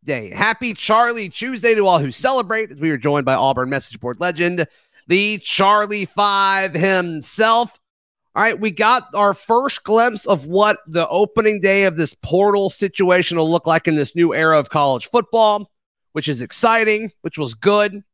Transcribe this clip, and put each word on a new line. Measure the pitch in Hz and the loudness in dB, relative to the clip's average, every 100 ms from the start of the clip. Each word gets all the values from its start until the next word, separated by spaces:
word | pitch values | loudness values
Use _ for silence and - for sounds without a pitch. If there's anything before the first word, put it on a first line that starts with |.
day. | - 131 104 | -4 -6 -6
Happy | 85 208 226 247 | -2 -2 -2 -6
Charlie | 208 - 220 240 233 196 | -6 0 2 2 -2 -8
Tuesday | - 247 247 226 220 | -8 -8 -2 0 2
to | 196 | 4
all | 170 | 2
who | 143 | 0
celebrate, | 123 269 262 196 220 220 | -4 -2 0 -2 -4 -6
as | 139 | -6
we | 160 | -4
are | 143 | -2
joined | 143 143 | 0 0
by | 135 | 0
Auburn | 131 135 127 127 | 0 0 0 -2
message | 139 - 117 | -4 -8 -12
board | 123 120 | -10 -6
legend, | 175 156 175 175 156 _ _ _ - | -6 -2 -2 -2 -6 _ _ _ -2
the | 185 208 214 | 0 0 -4
Charlie | - - 196 208 208 208 185 | -6 0 2 2 0 -4 -6
Five | - 202 196 196 196 190 | -2 0 2 0 0 -2
himself. | 160 190 190 175 156 131 - 220 226 240 _ _ _ _ _ _ | -2 0 0 -2 -6 -8 0 2 2 0 _ _ _ _ _ _
All | - | -2
right, | 220 160 | -2 0
we | 214 | -6
got | 160 214 247 233 | 0 0 0 -2
our | 202 202 | 0 0
first | 196 - 226 269 - | 0 0 0 2 -6
glimpse | - 220 240 208 - | 0 2 2 0 -2
of | 180 143 | -2 0
what | 180 208 - - | 0 2 0 -4
the | 160 165 | -4 -2
opening | 175 208 - 214 208 | 0 0 2 0 2
day | 190 196 | 2 2
of | 196 160 | 2 0
this | 151 | -6
portal | - - 175 202 202 196 | -6 -2 2 2 2 -2
situation | - 196 - 185 180 170 170 | -2 -6 0 2 2 2 -2
will | 160 | 0
look | 165 165 | 0 0
like | 160 170 | 0 0
in | |
this | 156 139 170 | -2 -2 0
new | 170 | 0
era | 143 160 156 | 2 2 2
of | 139 | 2
college | 156 143 127 - | 0 0 0 0
football, | 233 - 226 214 208 202 _ _ _ _ | -2 0 2 2 2 -6 _ _ _ _
which | 156 151 | -8 -6
is | 131 | -6
exciting, | 123 - 233 226 220 214 220 _ | -6 0 2 2 2 -2 -4 _
which | 165 - | -12 -8
was | 139 | -8
good. | 110 196 208 208 202 - | -2 2 2 0 -4 -18